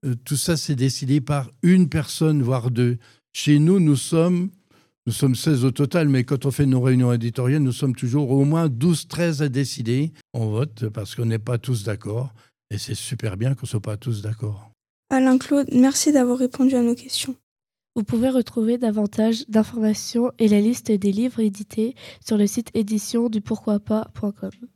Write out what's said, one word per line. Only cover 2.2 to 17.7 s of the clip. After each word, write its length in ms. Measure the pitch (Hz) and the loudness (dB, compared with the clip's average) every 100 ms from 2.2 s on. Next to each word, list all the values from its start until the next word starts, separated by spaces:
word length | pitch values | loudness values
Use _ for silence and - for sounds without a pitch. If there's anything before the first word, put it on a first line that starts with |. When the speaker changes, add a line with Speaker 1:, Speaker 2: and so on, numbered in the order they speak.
| 160 151 | 0 2
Speaker 1:
voire 300 | 120 131 120 | 2 0 0
deux. 260 | 120 123 120 - _ _ | 0 0 0 -8 _ _
Chez 260 | - - 147 | -6 4 4
nous, 200 | 156 196 | 6 4
nous 160 | 165 139 | 4 2
sommes, 540 | - 165 165 180 180 - _ _ _ _ - | 2 0 2 2 -2 -8 _ _ _ _ -6
nous 80 | |
sommes 220 | 113 139 123 | 0 2 2
seize 300 | - 147 131 | 2 2 2
au 60 | |
total, 380 | - 143 180 156 | 0 0 2 2
mais 140 | 135 | 2
quand 220 | 123 139 139 | 0 -2 -2
on 60 | |
fait 140 | - 147 | 0 2
nos 160 | 131 | 2
réunions 320 | 127 127 123 | 4 4 4
éditoriales, 480 | 120 117 113 127 147 | 2 -2 -2 0 2
nous 100 | 135 | 0
sommes 240 | 117 143 117 | 0 -4 -2
toujours 360 | 127 135 143 | -2 0 2
au 120 | 135 | 2
moins 260 | 139 160 165 | 2 2 0
douze, 380 | 117 156 165 - | 0 0 0 -2
treize 360 | - 170 147 | -4 -2 0
à 60 | 147 | -2
décider. 640 | 127 135 - 117 123 151 - _ | -2 -4 -4 -2 -2 -2 -6 _
On 140 | 120 113 | -6 -2
vote 420 | 107 135 110 110 | -2 -4 -4 -8
parce 240 | 107 101 | -6 -10
qu'on 120 | - 117 | -4 -2
n'est 120 | 113 | -2
pas 220 | 110 120 | -2 -6
tous 240 | - 120 | -2 -4
d'accord. 500 | 104 101 - 110 131 - _ _ _ | -4 -8 -6 -6 -6 -12 _ _ _
Et 40 | 104 | -10
c'est 180 | - 110 | -8 -10
super 400 | - 120 110 92 | -8 -6 -6 -4
bien 180 | 120 | -2
qu'on 100 | 135 | -4
ne 40 | 120 | -4
soit 140 | 110 | -6
pas 160 | 101 107 | -6 -8
tous 240 | - 110 | -6 -6
d'accord. 500 | 104 110 107 101 - _ _ _ _ | -6 -6 -8 -10 -14 _ _ _ _
Speaker 2:
Alain 280 | 262 262 254 | 2 4 2
Claude, 300 | - 285 277 | 2 0 2
merci 400 | 247 262 277 - | 4 4 4 2
d'avoir 240 | 294 247 247 | 4 4 0
répondu 380 | 254 - 262 262 | -2 2 2 2
à 60 | |
nos 140 | 240 240 | 0 -2
questions. 400 | - - - 254 _ _ _ | -4 -8 -8 -10 _ _ _